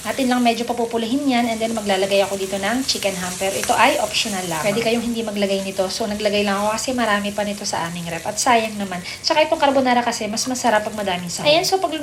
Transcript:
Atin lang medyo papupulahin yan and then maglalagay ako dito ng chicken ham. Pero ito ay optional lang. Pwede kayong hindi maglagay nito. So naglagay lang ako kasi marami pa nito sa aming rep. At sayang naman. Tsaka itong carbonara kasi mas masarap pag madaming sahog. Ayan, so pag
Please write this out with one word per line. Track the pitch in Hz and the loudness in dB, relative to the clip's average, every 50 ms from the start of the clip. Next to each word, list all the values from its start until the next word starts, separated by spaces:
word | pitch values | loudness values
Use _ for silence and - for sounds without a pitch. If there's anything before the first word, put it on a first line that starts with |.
| - | -6
Atin | 208 226 - 269 | -6 -2 0 2
lang | 247 247 247 247 | 2 2 4 4
medyo | 233 226 226 233 | 2 2 2 -2
papupulahin | - 233 - 233 226 - 233 226 214 240 285 294 | -4 -2 -2 -2 -2 -2 -2 0 0 0 0 2
yan | 277 247 233 240 | 2 2 2 2
and | 233 226 | 0 0
then | 220 220 226 | 0 -2 -2
maglalagay | 226 226 208 202 190 185 196 196 196 196 196 | -2 -2 0 0 2 2 2 4 4 4 4
ako | 185 196 | 2 0
dito | 196 190 190 196 196 | -4 -4 -4 -4 -2
ng | 196 196 233 254 269 | -2 0 0 0 0
chicken | - - 220 - 196 190 | -2 -2 0 0 -2 -2
ham. | 180 180 180 180 180 | -2 -6 -6 -4 -2
Pero | 190 190 196 | -2 -2 -2
ito | - - - | -2 0 0
ay | 240 - 220 269 311 - 220 | 4 6 6 4 4 2 0
optional | 202 - - - 233 202 185 185 175 | -2 -2 -2 -2 -2 -2 -4 -2 -4
lang. | 160 156 | -4 -2
Pwede | 151 208 202 233 226 | 0 0 0 2 0
kayong | 226 226 240 220 | 0 0 0 0
hindi | 240 233 226 220 | -2 -2 -2 -4
maglagay | 214 202 208 202 196 196 196 196 | -4 -2 -2 0 0 0 -2 -2
nito. | 196 190 190 190 | -4 -2 -2 -2
So | 190 - - 233 | -2 -2 -4 -4
naglagay | 202 208 208 214 208 196 208 202 | -4 -4 0 0 0 2 2 0
lang | 208 196 196 | 0 0 0
ako | 208 214 214 | 0 0 0
kasi | 226 - - | -2 -2 -2
marami | 254 247 233 220 208 208 202 202 | -2 0 2 2 2 0 0 -2
pa | 202 214 208 | -4 -2 -4
nito | 208 202 202 208 | -4 -4 -6 -4
sa | 202 - 175 165 | -4 -4 -2 -4
aming | 170 170 175 170 170 | -4 -6 -8 -8 -6
rep. | 165 165 - | -6 -6 -6
At | 208 208 - - | -6 -4 -2 2
sayang | 277 247 226 220 220 208 | 4 4 4 2 0 -4
naman. | 208 202 190 185 175 180 - - - - | -6 -6 -6 -6 -8 -8 -10 -12 -6 -2
Tsaka | - 320 302 311 | 0 2 2 4
itong | 311 330 320 302 | 2 2 2 4
carbonara | 277 269 269 254 254 247 240 240 | 4 4 4 4 4 2 2 2
kasi | 233 226 - 226 | 0 -2 -4 -4
mas | 208 214 226 - | -4 -4 -4 -4
masarap | 254 254 247 - 240 214 214 214 | -4 -4 0 2 2 2 2 2
pag | 220 208 214 | 0 -6 -4
madaming | 208 190 180 180 180 175 | -4 -2 -2 -4 -4 -6
sahog. | - - 165 | -6 0 4
Ayan, | 294 302 330 370 | 4 4 4 4
so | 370 381 381 | 2 0 0
pag | 349 330 302 311 | 0 0 -2 -2